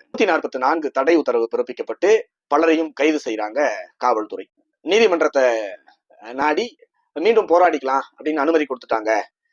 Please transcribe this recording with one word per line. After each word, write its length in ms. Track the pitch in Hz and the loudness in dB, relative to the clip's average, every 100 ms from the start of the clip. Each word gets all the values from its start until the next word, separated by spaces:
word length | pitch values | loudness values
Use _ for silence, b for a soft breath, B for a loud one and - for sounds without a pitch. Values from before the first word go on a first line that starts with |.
நூத்தி 180 | _ - | _ -2
நாற்பத்தி 360 | 202 156 135 131 | 0 0 -2 -2
நான்கு 320 | 131 165 147 | -2 -2 -2
தடை 260 | 135 139 165 | -2 0 2
உத்தரவு 320 | 135 117 113 | 2 -2 -2
பிறப்பிக்கப்பட்டு 720 | 117 120 120 113 110 190 220 - _ - | -4 -4 -8 -10 -2 2 2 0 _ -4
பலரையும் 460 | 147 165 160 160 | 0 2 2 0
கைது 260 | 139 170 156 - | -2 0 0 -4
செய்றாங்க 440 | 107 107 123 139 101 90 _ | -6 -4 -2 -2 -4 -10 _
காவல்துறை. 520 | 123 113 104 95 98 _ _ _ | -2 -2 -4 -10 -14 _ _ _
நீதிமன்றத்தை 800 | 151 208 220 170 156 139 127 113 104 90 _ _ _ _ 107 | 0 2 4 2 0 2 2 0 -4 -12 _ _ _ _ -14
நாடி 440 | 131 147 156 240 - _ _ _ | -4 -2 -2 -4 -10 _ _ _
மீண்டும் 340 | 147 190 220 185 | -2 2 2 4
போராடிக்கலாம் 540 | 170 180 156 131 135 - - | 4 4 2 -2 -2 -4 -8
அப்படின்னு 180 | 151 156 | -4 -2
அனுமதி 300 | 143 160 147 | 2 2 0
கொடுத்துட்டாங்க 560 | 127 - 117 110 107 - _ _ | -6 -4 -2 0 -2 -2 _ _